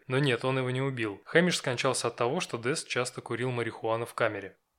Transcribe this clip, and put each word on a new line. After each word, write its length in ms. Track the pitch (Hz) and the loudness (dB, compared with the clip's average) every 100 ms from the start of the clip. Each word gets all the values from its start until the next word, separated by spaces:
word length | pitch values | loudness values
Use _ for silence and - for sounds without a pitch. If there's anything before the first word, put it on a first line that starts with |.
| - | 0
Но 120 | 131 | 2
нет, 280 | 143 117 131 | 4 2 2
он 100 | 131 | 0
его 140 | 127 | 0
не 100 | 127 | 0
убил. 400 | 139 127 110 95 - | -2 -2 -4 -4 2
Хэмиш 320 | 160 180 165 | 4 6 2
скончался 500 | 143 120 135 120 120 | 0 0 0 0 -2
от 80 | - | 0
того, 240 | 120 170 | 0 0
что 160 | - 117 | -4 -4
Дес 280 | 117 160 | -2 -2
часто 360 | - 127 123 - | -2 -2 -2 -6
курил 300 | - 117 127 | -8 -4 -2
марихуану 560 | 120 113 - 110 113 117 | -2 -4 -4 -2 -2 -2
в 80 | |
камере. 420 | - 117 104 98 - _ | 0 0 0 -8 -14 _